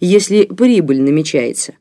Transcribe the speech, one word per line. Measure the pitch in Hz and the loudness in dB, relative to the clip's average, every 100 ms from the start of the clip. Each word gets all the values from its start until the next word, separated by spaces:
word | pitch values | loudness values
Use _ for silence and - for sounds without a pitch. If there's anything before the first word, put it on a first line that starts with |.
если | 180 202 202 208 | 0 0 2 0
прибыль | - 190 254 214 147 135 | 0 0 2 2 0 0
намечается", | 139 156 156 147 117 - - - | 0 0 -2 -4 -4 -6 -12 -16